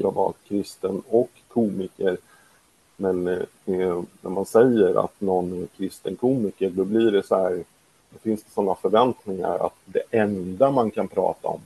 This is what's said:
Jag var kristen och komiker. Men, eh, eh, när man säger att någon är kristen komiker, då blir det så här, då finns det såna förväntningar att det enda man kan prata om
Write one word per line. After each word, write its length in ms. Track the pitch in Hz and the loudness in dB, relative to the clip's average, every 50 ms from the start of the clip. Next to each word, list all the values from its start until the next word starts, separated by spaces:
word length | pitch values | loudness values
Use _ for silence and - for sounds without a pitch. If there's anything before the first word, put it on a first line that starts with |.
Jag 100 | 101 98 95 | -2 -2 0
var 200 | 98 95 92 - - _ - | 0 -2 -2 -2 -6 _ -6
kristen 540 | 101 101 95 - - - - 95 98 92 - - | -4 -4 -4 -6 -8 -8 -6 -6 -6 -6 -4 0
och 200 | 110 117 123 - _ _ _ _ | 2 2 2 0 _ _ _ _
komiker. 720 | - 120 113 104 95 95 92 92 _ - 95 95 90 - - _ _ _ _ _ _ _ _ _ _ _ _ _ _ - | -2 0 0 0 0 -4 -6 -8 _ -2 0 0 0 -2 -6 _ _ _ _ _ _ _ _ _ _ _ _ _ _ -4
Men, 300 | 98 95 92 90 90 90 | -2 0 0 0 0 -2
eh, 140 | 90 90 - - _ _ - | -2 -4 -4 -8 _ _ -6
eh, 360 | - 92 92 92 92 87 87 87 - _ _ | -4 -2 0 0 0 -2 -2 -6 -8 _ _
när 80 | - 92 | -10 -8
man 160 | 92 98 98 | -6 -6 -4
säger 580 | - - 113 123 131 120 110 95 90 - - - | 2 4 4 6 6 6 4 4 4 4 2 0
att 160 | - _ - | -2 _ -6
någon 420 | 104 95 92 92 90 90 90 90 87 | -2 -2 0 0 -2 -2 -6 -8 -8
är 40 | - _ - | -10 _ -8
kristen 380 | 98 90 - - - 95 95 | -8 -8 -8 -8 -10 -10 -6
komiker, 540 | - - 127 135 131 107 95 - - 95 95 | -2 0 0 0 0 -2 -4 -4 -2 -4 -2
då 160 | 87 95 95 | 0 -2 -2
blir 260 | 95 107 113 113 113 | 0 2 2 2 4
det 120 | 101 98 95 | 4 2 2
så 120 | - 101 | 2 0
här, 280 | 95 95 90 90 87 85 - _ _ _ _ _ _ _ _ | 0 0 0 -2 -4 -8 -10 _ _ _ _ _ _ _ _
då 100 | - - | -20 -8
finns 240 | - 110 107 107 - | -4 -4 -4 -4 -4
det 80 | _ | _
såna 240 | - 110 101 98 87 | -4 -2 -2 0 0
förväntningar 920 | - - 95 98 110 123 127 113 - - 104 95 92 87 87 87 92 - | -2 0 2 4 4 4 4 2 -4 -6 -8 -6 -4 -2 -2 -2 -2 -2
att 100 | - - _ _ | -4 -4 _ _
det 180 | - 90 - - - | -6 -6 -6 -4 -2
enda 600 | - 113 107 101 104 92 87 90 92 95 135 139 | 0 0 0 0 0 -4 -6 -4 0 2 2 2
man 200 | 143 131 117 107 | 4 2 0 0
kan 160 | - 110 98 95 | 0 -4 -6 -4
prata 400 | - 98 92 - - - - - | -2 0 0 0 -2 -4 -6 -8
om 140 | - - - | -8 -8 -10